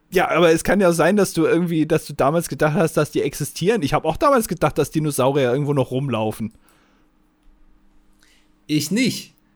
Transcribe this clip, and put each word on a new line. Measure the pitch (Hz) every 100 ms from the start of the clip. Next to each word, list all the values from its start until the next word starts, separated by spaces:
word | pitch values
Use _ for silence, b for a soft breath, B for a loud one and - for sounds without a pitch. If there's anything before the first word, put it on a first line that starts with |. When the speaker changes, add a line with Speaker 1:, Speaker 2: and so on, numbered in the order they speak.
| _
Speaker 1:
Ja, | 185 156
aber | 147 170
es | 165
kann | - 196
ja | 180
sein, | 170 160 208
dass | 185
du | - 151
irgendwie, | 165 175 165 151
dass | 156 -
du |
damals | 147 131 165 -
gedacht | - 156 160
hast, | 165 -
dass | 147
die | 147
existieren. | 135 - 143 - 175 240
Ich | 135
habe | 151 160
auch | 156
damals | 302 269 220
gedacht, | 175 151 -
dass | 143
Dinosaurier | 160 151 143 127 139 127
irgendwo | 135 143
noch | 143 -
rumlaufen. | 131 143 113 110 - 107 b b b b b b _ _ _ _ _ _ _ _ _ _ _ b b b _ -
Speaker 2:
Ich | 151 143
nicht. | 208 254 - - _ _